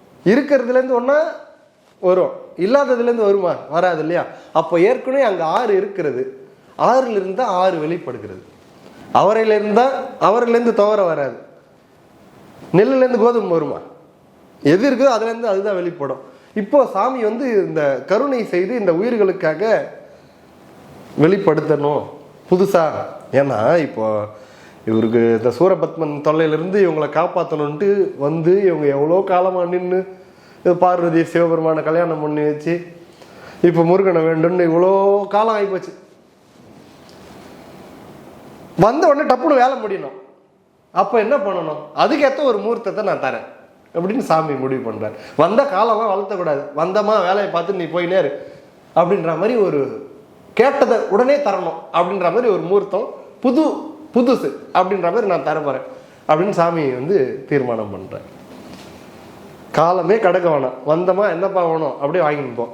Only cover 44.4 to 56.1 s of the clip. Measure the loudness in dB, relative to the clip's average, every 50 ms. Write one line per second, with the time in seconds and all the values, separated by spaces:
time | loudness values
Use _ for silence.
44.4 | 0 -2 -4 -4 -4 -4 -4 -4 -6 -6 -6 -6 -8 -8 -10 -12 -18 -4 2 2
45.4 | 2 4 4 2 2 2 2 0 2 2 0 0 0 -2 -2 -2 -4 -4 -4 -4
46.4 | -2 -2 -2 -4 -4 -6 -4 -4 -2 0 0 0 0 2 2 2 2 2 0 0
47.4 | 0 -2 -2 -4 -2 -2 -4 -4 -4 -4 -4 -2 -2 0 0 0 0 0 -4 -8
48.4 | -12 -16 -20 -20 -20 -20 -20 -20 -12 -4 0 0 2 2 0 0 0 -2 -2 -2
49.4 | 0 0 0 2 0 0 0 -2 -2 -4 -6 -12 -14 -16 -20 -20 -20 -20 -20 -20
50.4 | -20 -4 2 2 4 4 4 2 2 2 2 0 0 0 2 2 4 4 2 2
51.4 | 2 0 -2 -2 -4 -6 -8 -10 -8 -4 0 0 0 0 0 0 0 0 2 2
52.4 | 2 2 0 0 0 2 2 2 2 0 -4 -4 -4 -6 -10 -14 -18 -20 -8 -2
53.4 | 0 2 2 2 2 0 0 -4 -10 -14 -16 -18 -8 -2 0 2 2 2 2 0
54.4 | -2 -6 -8 -10 -8 -2 0 0 0 0 -2 -2 -2 0 0 0 0 0 0 -2
55.4 | -2 -2 -2 -2 -2 -4 -6 -6 -8 -12 -18 -20 -20 -20